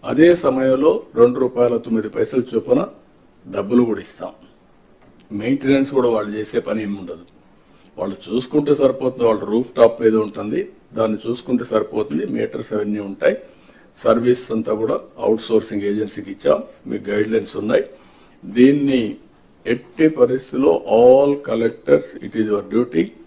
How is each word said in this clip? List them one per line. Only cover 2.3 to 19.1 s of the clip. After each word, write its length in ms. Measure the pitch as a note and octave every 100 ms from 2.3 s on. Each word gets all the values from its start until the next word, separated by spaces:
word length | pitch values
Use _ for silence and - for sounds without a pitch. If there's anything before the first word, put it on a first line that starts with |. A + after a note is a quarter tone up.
| C3 B2
చొప్పున 300 | A2+ A2+ B2+ F#3 - _ _ _ _ - G2+
డబ్బులు 260 | G2 B2 A#2+
కూడా 120 | G2 -
ఇస్తాం. 240 | - F2+ - - _ _ _ _ _ _ _ _ G#2
మెయింటెనెన్స్ 520 | A2 C#3 C3+ C#3 C3+ C#3
కూడా 120 | B2 A2
వాళ్ళు 160 | G#2 G#2+
చేసే 220 | G#2+ B2 -
పని 120 | G#2+ G#2
ఏమి 100 | G2+
ఉండదు. 240 | F2+ E2 E2+ _ _ _ _ _ _ -
వాళ్ళు 180 | F#2 - -
చూసుకుంటే 460 | A2+ B2+ D3+ C#3+ C#3+
సరిపోతుంది. 440 | C3+ C3 C3 B2+ A#2
వాళ్ళ 120 | G#2+ G2
రూఫ్ 200 | A2 B2+ -
టాప్ 200 | A#2 -
మీద 120 | A2+ A2 G#2
ఉంటుంది, 360 | G2+ G#2 C#3+ G3+ - _ A2
దాన్ని 200 | A2 A2 -
చూసుకుంటే 400 | B2 - B2 A#2+
సరిపోతుంది. 500 | A2 G#2 A2 G#2 C#3+ G#2 A#2
మీటర్స్ 360 | A2+ - - G#2+
అవన్నీ 240 | G#2 G#2 G2+
ఉంటాయి. 260 | G2 - G#3 - - - _ _ _
సర్వీస్ 400 | - A#2 A#2+ B2 - A2
అంతా 180 | - A2
కూడా 140 | A2 - - - G2+
అవుట్ 200 | A2 -
సోర్సింగ్ 360 | A2+ - G#2 G2+
ఏజెన్సీకి 380 | G#2 G#2+ G2+ G2 G2
ఇచ్చాం. 240 | - - - - -
మీకు 140 | G#2+ G2+
గైడ్‌లైన్స్ 440 | G#2 G#2+ A2+ G2 -
ఉన్నాయి. 240 | G#2 B2+ - - - _ _ _ - A2
దీన్ని 440 | B2+ C#3+ C#3 C3 G#2+